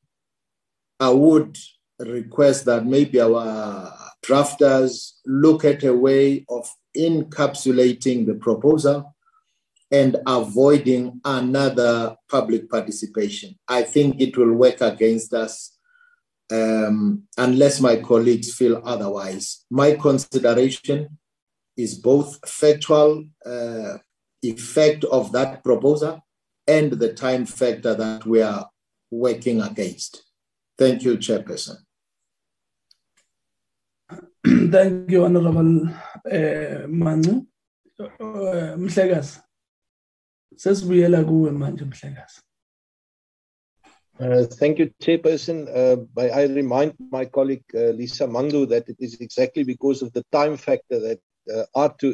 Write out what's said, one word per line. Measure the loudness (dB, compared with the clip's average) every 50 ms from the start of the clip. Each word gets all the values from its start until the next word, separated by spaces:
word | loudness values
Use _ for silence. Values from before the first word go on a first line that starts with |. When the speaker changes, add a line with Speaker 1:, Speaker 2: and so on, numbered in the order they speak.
| _ _ _ _ _ _ _ _ _ _ _ _ _ _ _ _ _ _ _ _
Speaker 1:
I | 0 2
would | 4 6 6 6 6 4 2 0 -8 -18 -20 -20 _ _ _ _ _ _
request | -14 -10 -10 -10 -10 -8 -2 2 4 4 4 2 0
that | 0 0 0 0
maybe | 0 2 2 2 2 2 2
our | 4 4 2 2 0 -4 -8 -8 -8 -8 -10 -12 -14 -16 -18 -20 -20 -20 -20 _ -2
drafters | 0 2 2 2 0 0 2 4 4 4 4 2 0 -2 -6 -14 -18 _ _ _
look | -4 0 4 4 4 4 4 4
at | 0 0 2 0
a | 0 2
way | 4 4 4 4 4 4 2 2 -2 -6 _
of | -10 -10 -10 -12 -18 _ _ _ _
encapsulating | -2 0 0 0 -2 -4 -6 -4 -2 -2 -2 -2 -4 -2 0 2 4 4 2 2 0 -2 -2 -2 0 -2
the | -2 -4
proposal | -4 -2 -2 -2 0 2 2 2 4 2 0 0 0 -4 -12 _ _ _ _ _ _ _ _ _ _ _ _ _ _ _ _
and | 2 2 4 4 2 0 -2
avoiding | 0 -2 -2 -2 -2 0 4 4 6 4 4 2 0 0 0 -2 -6 -10 -10 -6
another | -6 -4 -2 -2 -2 0 0 0 0 0 2 2 2 2 0 -2 -6 -8 _ _ _
public | -2 -2 -2 0 -2 -4 -4 -4
participation. | -6 -6 -4 -6 -10 -10 -12 -8 -6 -4 -4 -4 -6 -10 -16 -18 -20 _ _ -4
I | -2 -2 -2
think | 0 2 2 2 2 2 0
it | -2 -2 2
will | 2 2 2 4
work | 6 4 4 4 2
against | -2 -2 0 2 2 2 2 0 -4 -6 -6
us, | -6 -6 -6 -10 -14 -18 -20 _ _ _ _ _ _ _ _ _ _ _ _ _ _ _ _
um, | -4 -2 0 0 0 0 0 0 0 0 2 0 -2 -2 -6 _ -6
unless | -2 0 2 4 6 4 4 4 2
my | 2 2 2
colleagues | 2 2 2 2 4 4 4 2 0 -2 -8 -4
feel | 0 2 2 2 0 -2
otherwise. | -6 -6 -6 -4 -6 -6 -6 -8 -10 -10 -10 -12 -12 -14 -16 _ _
My | -2 2 4 4 4
consideration | 4 2 2 2 2 -2 -2 -4 0 2 2 2 4 2 0 0 -4 -6 -4 -4 -4 -4 -8 -14 _ _ _ _ _ _ _ _ _ _ _ _
is | -8 -8 -8 -8
both | -4 2 2 4 4 2 -2 -8 -16 -16 -16
factual, | -6 0 2 2 2 2 2 2 4 4 6 4 4 0 -6 -14 _ _ _
uh, | -12 -10 -8 -8 -8 -8 -8 -10 -10 -12 -14 _ _ _ _ _ _ _ _ -8
effect | -8 -8 -8 -12 -4 2 4 4 4 4 2 -2
of | 0 0 0 0 0 -2
that | -2 -2 -2 -4 -6 _
proposal | 0 0 2 4 2 2 2 -2 -6 -6 -10 _ _ _ _ _ _ _ _ _
and | 2 2 2 2 0 0
the | -2 -2 -4 -4
time | -4 -4 -4 -2 -2 -4
factor | -6 -4 -2 -2 -2 -2 -2 -2 -4 -2
that | -2 -4 -6 -6 -8 -4
we | 0 2 2 2
are | 2 -2 -6 -10 -14 _ _ _ _ _ _ _ _
working | -8 -2 -2 -2 -2 -2 -2 -2 -2 -2
against. | -2 -4 -6 -8 -8 -8 -8 -12 -16 -16 -16 -20 _ _ _ _ _ _ _ _ _ _ _ 2
Thank | 2 2 2 0 0
you, | -2 -2
Chairperson. | -2 -2 -4 -4 -4 -4 -8 -12 -12 -12 -14 -16 -20 _ _ _ _ _ _ _ _ _ _ _ _ _ _ _ _ _ _ _ _ _ _ _ _ _ _ _ _ _ _ _ _ _ _ _ _ _ _ _ _ _ _ _ _ _ _ -20 -20 -20 _ _ _ 2
Speaker 2:
<clears throat> | 2 4 4 2 4
Thank | 4 4 4 2 0 -4 -4 0
you, | 2 2 4
Honorable, | 4 2 2 2 2 2 2 2 4 4 2 0 -2 -8 -10 -18 -20 -20 -16 _ -6
uh, | -4 -2 -2 -2 -4 -4 -6 -8 -10 -12 -10
Manu. | -8 -4 -2 -2 0 0 0 0 2 0 -2 -4 -8 _ _ _ _ _ _ _ _ _ _
Uh, | -18 -18 -16 _ -16 -14 -10 -8 -6 -6 -4 -6 -6 -8 -8
Mhlekazi. | -8 -8 -4 0 0 2 2 2 -2 -4 -8 -14 -20 _ _ _ _ _ _ _ _ _ _ _ _ _ _ _ _ _ _ _ _ _ _ -20
Sesibuyela | _ -2 0 0 0 0 2 2 4 4 4 4 2 2
kuwe | 2 2 2 2 0
manje, | -2 -4 -6 -6 -8 -8 -12
Mhlekazi. | -14 -14 -14 -18 -18 -18 -18 -20 _ -20 _ _ _ _ _ _ _ _ _ _ _ _ _ _ _ _ _ _ _ _ _ _ _ _ _ _ _ _ _ _ _ _ _ _ _ _ _
Speaker 3:
Uh, | -4 0 2 2 2
thank | 0 0 -2 0 0 2 0
you, | 0 -2 -2 _ -2
Chairperson. | 0 0 0 2 0 -2 -2 -4 -6 -8 -8 -8 -8
Uh, | -4 0 2 2 2 0 -2 -10 _
may | -4 -4 -2
I | 0 0 0
remind | 0 0 -2 -2 -2 0 0 0 -2 -4 _ -14 -10
my | -8 -8 -8
colleague, | -4 -2 -2 -2 -2 -2 -6 -10 _ -6
uh, | -2 -2 -2
Lisa | -2 -2 -6 -10 -6 -6 -6
Mangu, | -4 -2 -4 -4 -2 0 0 0 0
that | 0 -2 -2 -4
it | -12 -12
is | -12 -12 -12 -14
exactly | -16 -10 -2 -2 -2 -2 -2 -4 -4
because | -4 -6 -4 -2 -2 -2 -2 -6
of | -8 -8
the | -10 -10 -4
time | -2 0 0 0 -2
factor | -6 -4 -4 -4 -4 -4 _ -6 -6
that, | -4 -6 -8 -8 _ _ _ _ _ -10 -8
uh, | -8 -8 -6 _
R | -2 -2 -2 -2 _
two | -4 -4